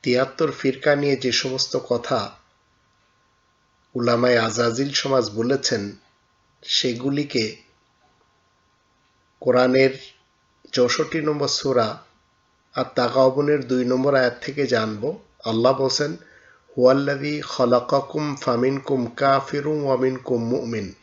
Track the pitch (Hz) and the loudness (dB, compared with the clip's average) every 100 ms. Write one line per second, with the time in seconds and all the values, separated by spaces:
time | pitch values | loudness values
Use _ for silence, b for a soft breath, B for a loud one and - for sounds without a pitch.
0 | 127 123 131 - 156 - 135 131 151 143 | 2 0 0 -2 -4 0 -2 0 0 2
1 | 143 135 127 117 131 131 - 135 - 120 | 2 0 0 -2 -4 -4 -4 -4 -2 -4
2 | - 127 101 - _ _ _ _ _ _ | -2 -4 -4 -14 _ _ _ _ _ _
3 | _ _ _ _ _ _ _ _ _ 123 | _ _ _ _ _ _ _ _ _ -2
4 | 120 120 123 120 113 107 117 117 139 139 | 0 2 4 4 2 0 0 0 -2 -2
5 | 139 131 110 104 120 135 - 117 101 98 | 0 0 0 -2 -2 0 0 -4 -6 -12
6 | _ _ _ _ _ _ - - 131 120 | _ _ _ _ _ _ -4 -2 -2 -2
7 | 135 139 143 127 110 - _ _ _ _ | -4 -4 -2 -2 -4 -8 _ _ _ _
8 | _ _ _ _ _ _ _ _ _ _ | _ _ _ _ _ _ _ _ _ _
9 | _ _ _ _ 127 123 127 131 131 127 | _ _ _ _ 2 4 4 6 4 2
10 | - _ _ _ _ _ _ - 123 - | -16 _ _ _ _ _ _ 0 2 2
11 | 151 160 151 147 143 - 139 123 110 - | -2 -2 -2 -2 -2 -2 0 2 0 -4
12 | _ _ _ _ _ _ _ - 123 - | _ _ _ _ _ _ _ -6 -4 -2
13 | 120 127 131 131 147 147 123 127 123 127 | 0 4 4 4 0 0 0 0 0 0
14 | 139 139 123 120 - 147 131 120 110 104 | 2 2 2 -2 -10 -4 0 0 0 -4
15 | 131 190 _ _ 113 113 123 131 135 - | -6 -6 _ _ -4 2 2 2 0 0
16 | 151 170 b b b b _ - 127 139 | -4 -6 b b b b _ 2 4 4
17 | 139 139 147 147 - - 123 123 120 139 | 0 -4 -4 -6 -6 -2 2 2 2 -2
18 | 135 151 147 135 - 120 127 135 135 131 | -2 -6 -4 -4 -2 0 0 -2 -2 -4
19 | 117 - 139 135 131 143 151 151 139 127 | -4 0 2 2 0 -6 -4 -2 0 0
20 | 131 127 131 120 113 123 117 113 95 - | 0 -2 -4 -4 -2 -4 -4 -6 -8 -14